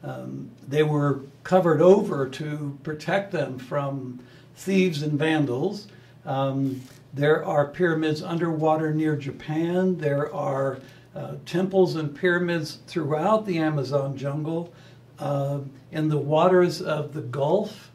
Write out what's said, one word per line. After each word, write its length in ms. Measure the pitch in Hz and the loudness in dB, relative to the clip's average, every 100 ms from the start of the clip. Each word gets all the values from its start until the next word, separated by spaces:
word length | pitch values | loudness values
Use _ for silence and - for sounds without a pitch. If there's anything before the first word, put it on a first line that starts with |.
Um, 480 | 139 131 127 135 - - - | -10 -10 -10 -12 -14 -18 -4
they 160 | 147 | 0
were 380 | 151 151 143 135 - - | 2 2 0 0 -6 -18
covered 380 | - 185 170 147 | 2 4 4 6
over 480 | 175 208 208 151 131 | 8 8 6 -2 -4
to 480 | - 151 151 147 139 | -4 -8 -6 -8 -8
protect 480 | - 151 - 196 196 | -10 -8 -2 -2 0
them 260 | 165 135 127 | -4 -4 -6
from 640 | - 147 143 139 123 123 - - - - | -6 -4 -4 -6 -10 -14 -18 -20 -20 -12
thieves 460 | - 190 185 151 | 0 2 2 0
and 160 | 151 147 | -2 0
vandals. 720 | 160 156 139 123 175 214 - - - - 151 | 2 2 0 0 -2 -4 -14 -20 -20 -16 -6
Um, 560 | 139 135 135 135 127 - - - | -2 -2 0 -2 -4 -12 -20 -14
there 300 | 131 147 156 | 0 2 2
are 240 | 185 156 143 | 2 0 0
pyramids 540 | - 180 156 156 151 | 0 0 2 0 -2
underwater 720 | - 170 170 156 156 156 156 | -4 -2 -2 2 2 2 0
near 220 | 156 156 143 | 0 0 -2
Japan. 840 | 135 - - 151 170 180 190 170 | -4 -10 -6 -2 0 2 2 0
There 340 | 147 139 147 | 0 0 -2
are, 460 | - 139 135 135 123 - - - - | -4 -2 0 -2 -4 -14 -20 -18 -14
uh, 200 | - 147 - | -12 -12 -4
temples 500 | 170 190 190 175 156 | -2 2 4 4 2
and 200 | 147 - | -4 0
pyramids 640 | 180 175 175 170 147 - - | 0 2 0 -2 -4 -12 -8
throughout 600 | 175 143 151 175 220 208 | -6 -2 0 2 2 2
the 100 | 165 | -2
Amazon 580 | 156 151 123 143 135 135 | 0 0 0 -2 -2 -4
jungle, 560 | 139 147 151 165 170 - - - - - | -6 -4 -4 -6 -8 -14 -20 -20 -20 -10
uh, 420 | 143 143 139 143 143 - - | -4 -2 -2 -4 -8 -16 -10
in 180 | 165 156 | -2 0
the 80 | 147 | 0
waters 640 | 135 156 180 180 175 - | 2 4 6 6 4 0
of 320 | 185 151 135 | -4 -4 -4
the 80 | 151 | -8
Gulf 680 | 123 143 143 190 214 - - | -8 -2 2 2 0 -10 -20